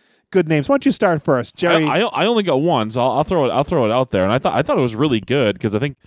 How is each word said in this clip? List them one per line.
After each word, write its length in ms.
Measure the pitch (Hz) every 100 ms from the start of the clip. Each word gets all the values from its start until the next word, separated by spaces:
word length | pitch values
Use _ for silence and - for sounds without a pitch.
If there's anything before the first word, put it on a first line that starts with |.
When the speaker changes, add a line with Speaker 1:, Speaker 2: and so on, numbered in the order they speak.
| _ _ _
Speaker 1:
good 180 | 190 160
names. 180 | 156 139
Why 60 |
don't 120 | 277 269
you 60 |
start 320 | 196 196 160
first, 320 | - 131 113 -
Jerry? 300 | 170 175 151
Speaker 2:
I, 160 | 151
I, 0 |
I 240 | 226 - 190
only 180 | 233
got 140 | 185 135
one, 280 | 165 143 107
so 80 | 117
I'll, 100 | 127
I'll 120 | 120
throw 220 | 151 180 127
it, 40 |
I'll 140 | 104
throw 220 | 143 165 110
it 60 |
out 200 | 120 131
there. 140 | 101 92
And 80 |
I 40 | 123
thought, 140 | 170
I 80 | 95
thought 160 | 156 254
it 40 |
was 140 | 127 110
really 260 | 151 113
good 360 | 98 135 110 92
'cause 140 | 113
I 60 | 104
think 160 | 143 -